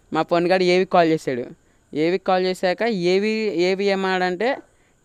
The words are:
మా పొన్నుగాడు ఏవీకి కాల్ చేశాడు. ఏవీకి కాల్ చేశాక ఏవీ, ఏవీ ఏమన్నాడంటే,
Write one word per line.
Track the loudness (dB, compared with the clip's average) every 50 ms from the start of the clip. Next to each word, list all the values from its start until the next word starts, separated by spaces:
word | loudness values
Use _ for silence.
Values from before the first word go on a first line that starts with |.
| _ _ -2
మా | -2
పొన్నుగాడు | 0 0 0 0 2 2 2 2
ఏవీకి | 2 2 2 2 2 2
కాల్ | 2 2 4 4
చేశాడు. | 2 0 -2 -4 -6 -6 -8 -10 -14 -20 _ _ _ _ _ _ -4
ఏవీకి | -2 0 0 -2 -2 0
కాల్ | 0 0 0 0
చేశాక | -2 -2 -2 -2 -2 -2 0
ఏవీ, | -2 -2 -2 0 0 2 2 2 2 0 -2 -2 -2 -2 0
ఏవీ | 0 0 0 0 0 0
ఏమన్నాడంటే, | 0 0 0 0 0 0 0 0 -2 -2 -2 -2 -2 -2 -4 -8 _ _ _ _ _ _ _ _